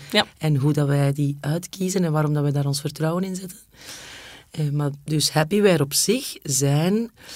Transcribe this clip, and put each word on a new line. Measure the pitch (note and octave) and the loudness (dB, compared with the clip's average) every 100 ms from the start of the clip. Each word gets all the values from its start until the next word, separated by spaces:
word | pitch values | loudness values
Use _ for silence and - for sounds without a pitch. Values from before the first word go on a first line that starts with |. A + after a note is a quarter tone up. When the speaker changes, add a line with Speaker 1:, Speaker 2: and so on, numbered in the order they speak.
| - | -2
Speaker 1:
Ja. | G#3 - - | 0 0 -2
Speaker 2:
en | D#3 C#3+ | 0 2
hoe | C#3+ | 2
dat | D3+ C#3+ | 2 2
wij | C#3+ C#3 | 2 2
die | C#3 C#3+ C#3+ | 0 -2 -2
uitkiezen | C#3+ E3 F3 F#3+ F#3 F#3 | -4 -4 -6 -6 -2 0
en | E3+ | 0
waarom | D3+ D3+ | 2 2
dat | D3 | 2
wij | C#3+ | 2
daar | C#3+ C#3+ | 0 0
ons | C#3 | -2
vertrouwen | D3 - D#3 F3 | -4 -4 -2 -2
in | F#3+ F#3 | -4 -6
zetten. | F#3 - - - - - - - - - - | -10 -16 -20 -20 -20 -18 -18 -20 -20 -20 -14
Eh, | - D3 | -4 -2
maar | D3 D3 C#3+ | 0 -2 -4
dus | - D#3 - | -4 -2 0
Happyware | D3+ D#3 G#3 G3+ E3 | 2 2 4 4 4
op | C#3 | 2
zich | - - A#3+ - - | 0 0 0 -2 -10
zijn | - C3 C#3 C#3+ E3+ G#3+ A#3 - - | -4 0 2 2 2 0 -2 -10 -18